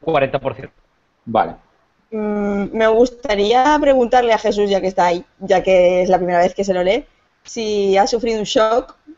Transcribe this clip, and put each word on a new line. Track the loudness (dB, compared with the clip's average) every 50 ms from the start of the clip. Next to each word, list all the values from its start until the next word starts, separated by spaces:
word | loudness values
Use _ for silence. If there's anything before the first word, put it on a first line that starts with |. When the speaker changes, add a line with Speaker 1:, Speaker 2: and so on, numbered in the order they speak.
Speaker 1:
cuarenta | -6 -2 0 0 0 0 -4 -4
por | -6 -6 -8
ciento. | -10 -16 -20 _ _ _ _ _ _ _ _ _ _ -10
Speaker 2:
Vale. | -4 -2 -2 -2 -2 -6 -14 _ _ _ _ _ _ _ _ _ -12
Speaker 3:
Mm, | -10 -8 -6 -4 -4 -4 -4 -4 -4 -4 -4 -4 -4
me | -2 0 2
gustaría | 4 2 2 2 0 -8 -6 -4 -2 -2 0 2 2 2 2 2 2 2
preguntarle | 2 2 2 2 2 2 2 2 2 2
a | 0 0
Jesús, | 0 -2 0 0 0 0
ya | 0 -2
que | -2 -2
está | -2 0 0
ahí, | 0 0 -2 -6 _ _ -10
ya | -2 0 0 0
que | 2 2 4 4 4 4 4 2
es | 0 2
la | 0 0
primera | 0 0 0 2
vez | 2 0 0
que | -2 -4
se | -2 -2
lo | -2
lee, | 0 0 -2 -2 -4 _ _ _ _ _ _ _ _
si | -14 -10 -8 -6 -4 -2 -2 0 2 2
ha | 2 2
sufrido | 0 0 -4 -2 -2 -4 -4
un | -4
shock | -2 0 0 2 2 0 -2 -4 -6 -16 _ _ -20 -20